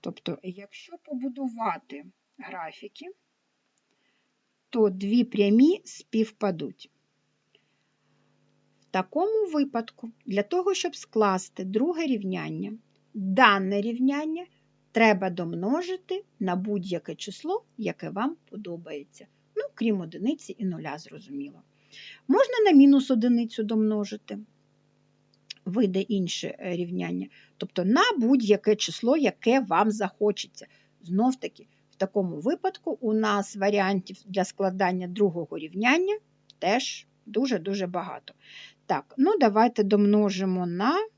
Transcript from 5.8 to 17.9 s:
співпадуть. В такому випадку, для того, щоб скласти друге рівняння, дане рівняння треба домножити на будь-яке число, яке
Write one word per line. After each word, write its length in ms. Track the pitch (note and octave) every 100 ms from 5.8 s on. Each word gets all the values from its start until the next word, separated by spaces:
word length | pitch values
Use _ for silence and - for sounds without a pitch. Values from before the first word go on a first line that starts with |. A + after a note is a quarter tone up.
| -
співпадуть. 1040 | - - A3+ A3 _ G#3 E3+ D3+ - - _ _ _ _ _ _ _ _ _ _ _ _ _ _ _ _ _ _ _
В 40 | _
такому 600 | F#3+ F#3 D4 F#4+ A4 G4+
випадку, 600 | D4+ C#4 A#3 A#3 _ A#3 - -
для 180 | G3
того, 300 | G#3 F4 F#4
щоб 220 | F#4 F4 -
скласти 680 | - A3 G#3 F#3+ - -
друге 420 | F#3+ G#3 C#4+ E4 D#4+
рівняння, 680 | A#3 F#3+ F#3 D#3 D#3+ G3+ A3 _ _ _
дане 680 | A3 F#3+ F#3+ A#3+ G3 F#3+ G3+
рівняння 640 | G#3+ A#3+ C4 C#4 D#4 D#4+ F4+ _ _ _ _
треба 380 | - A3 G3 F#3
домножити 920 | F3 E3+ E3+ F#3 D4 F4+ F#4 - F#4 - _
на 160 | F#3 F3+
будь-яке 600 | G3+ G#3 F#3 E3+ - D#3+
число, 480 | - F#3+ D#4 G#4 _ -
яке 320 | G3+